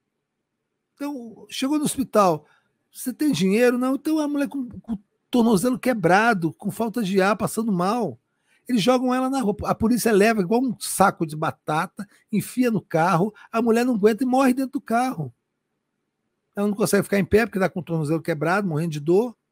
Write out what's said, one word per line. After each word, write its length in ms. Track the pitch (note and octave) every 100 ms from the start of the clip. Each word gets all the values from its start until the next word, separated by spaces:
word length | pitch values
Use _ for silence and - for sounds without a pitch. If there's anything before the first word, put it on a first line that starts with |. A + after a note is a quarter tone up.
| _ _ _ _ _ _ _ _ _
Então, 520 | _ C#4+ C#4+ A#3 G3 -
chegou 300 | - C4+ D4+
no 80 | C#4
hospital, 600 | - - G#3+ F#3+ D3+ - _ _ _ _
"Você 180 | - -
tem 220 | - D4+
dinheiro?" 460 | E3 F#3+ G#3 B3 B3
"Não." 160 | B3+
Então, 240 | C#4 D#4 D#4
a 100 | D4
mulher 200 | C#4+ C4
com, 200 | C#4 B3 F#3+
com 120 | -
o 60 | A3+ _ _ _
tornozelo 480 | B3 A3+ G3+ B3 B3
quebrado, 760 | B3+ A#3 E3 F#3 A3+ G#3 E3
com 180 | - G3+
falta 320 | - A3+ B3
de 200 | F#3 G3
ar, 140 | F#3+ G#3+
passando 360 | E3 - A3+
mal. 480 | F3+ F3+ B3 F#3+ A2 _ _ _ _ -
Eles 140 | A#3+
jogam 320 | F#3 B3+ B3+
ela 160 | B3+ C4
na 100 | C4+
rua. 160 | G3+ -
A 100 | -
polícia 380 | F#3 A3 A#3+ -
leva 300 | G3 G#3+ A3+
igual 180 | F3 A3+
um 180 | C4 -
saco 460 | - - F#3+ -
de 100 | D#3+
batata, 720 | D#3 D#3+ - - D#3 F#3 - G3 _ _
enfia 400 | G#3 - - B3
no 120 | G#3+
carro, 500 | - D#3+ E3+ E3+ G#3+ - -
a 120 | A#3
mulher 240 | A#3 A3+ B3
não 80 |
aguenta 300 | A3+ G#3 G#3+
e 20 | B3+
morre 260 | B3+ C4+
dentro 200 | B3+ C4+
do 80 | -
carro. 520 | - A3+ B3+ B3+ C3+ - _ _ _ _ _ _ _ _ _ _ _
Ela 120 | - G#3
não 80 |
consegue 280 | G3+ F#3+ G3+
ficar 160 | - G3+
em 60 |
pé 220 | F3 G#3 A3+
porque 120 | F#3+
tá 120 | F#3
com 100 | F3+
o 20 |
tornozelo 380 | D3 E3 D3 E3
quebrado, 480 | E3+ D3+ D#3 F#3+ G3
morrendo 240 | D3+ E3+
de 80 | D3+
dor. 340 | D3 F#3 A#3+ - _